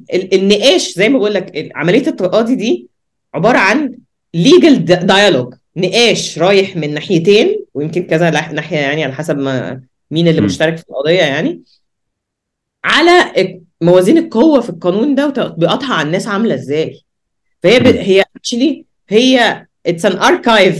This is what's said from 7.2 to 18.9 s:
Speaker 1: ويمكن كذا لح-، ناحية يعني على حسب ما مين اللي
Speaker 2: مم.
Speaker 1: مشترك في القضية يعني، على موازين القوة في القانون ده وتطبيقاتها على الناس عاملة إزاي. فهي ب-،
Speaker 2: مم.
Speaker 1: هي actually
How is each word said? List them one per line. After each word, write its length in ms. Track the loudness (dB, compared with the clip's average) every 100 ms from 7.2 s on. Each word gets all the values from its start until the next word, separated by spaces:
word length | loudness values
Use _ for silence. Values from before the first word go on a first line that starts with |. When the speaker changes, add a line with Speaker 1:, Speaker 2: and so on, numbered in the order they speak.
| 2 2 2 -2 -6
Speaker 1:
ويمكن 280 | -8 -6 -6
كذا 280 | -2 0 0
لح-، 220 | -2 -4
ناحية 240 | -8 -6 -4
يعني 280 | -4 -4
على 80 | -6
حسب 240 | -6 -6 -4
ما 420 | -4 -4 -6 -10 -16 _ -8
مين 180 | 0 2
اللي 120 | 2
Speaker 2:
مم. 60 | 0
Speaker 1:
مشترك 300 | 0 -2 -4
في 80 | -10
القضية 300 | -4 0 0
يعني، 420 | 0 -2 -4 -6 _ _ _ _ _ _ _ _ _ _ _ _
على 280 | -2 2 4 4 2 -2 -4 -6 _ -2
موازين 380 | 2 4 4 2
القوة 420 | 0 2 2 2
في 100 | 0
القانون 440 | -6 -4 -2 0
ده 120 | 0 -2
وتطبيقاتها 680 | -4 -6 -2 -2 -2 -2
على 120 | -4 -2
الناس 200 | -4 -4
عاملة 280 | -4 -2
إزاي. 460 | -4 -4 -4 -6 -8 _ _ _ _ _ _
فهي 180 | 2 4
ب-، 60 | 4
Speaker 2:
مم. 140 | 2
Speaker 1:
هي 220 | 2 0
actually 600 | 0 -6 -8 -2 -2 -4 -12